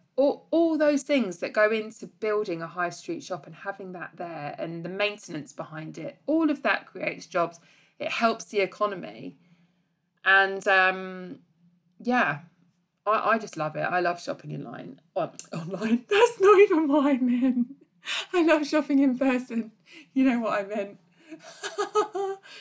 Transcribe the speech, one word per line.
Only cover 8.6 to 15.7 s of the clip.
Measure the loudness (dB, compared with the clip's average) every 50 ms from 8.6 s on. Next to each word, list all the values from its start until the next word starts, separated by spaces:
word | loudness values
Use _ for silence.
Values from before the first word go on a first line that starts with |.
| 0 0 0 -2 -2 -2 -2 -6 -10 -14 -14 -14 -14 -14 -16 _ _ _ _ _ _ _ _ _ _ _ _ _ _ _ _ _ 0
And, | 4 4 4 4 4 0 -2 0 4
um, | 4 6 4 4 2 -2 -8 -10 -12 -12 -12 -14 -14 -16 _ _ _ _ _ _ _ _ _ _ _ _
yeah, | -4 -2 0 0 0 0 -2 -6 -10 -16 _ _ _ _ _ _ _ _ _ _ _
I, | 0 0 0 2 2
I | 0 0
just | -2 -6 -8 -6
love | -6 -4 -4
it. | -4
I | -4 -2 0 0
love | 0 0 -2 -4
shopping | -6 -8 -10 -10 -10 -10
in | -10 -10 -10
line. | -10 -12 -14 -14 -16 -16 -18 _ _ _
On, | -4 -4 -4 -6 -12 -14
<laughs> | -10 -10
online. | -10 -8 -8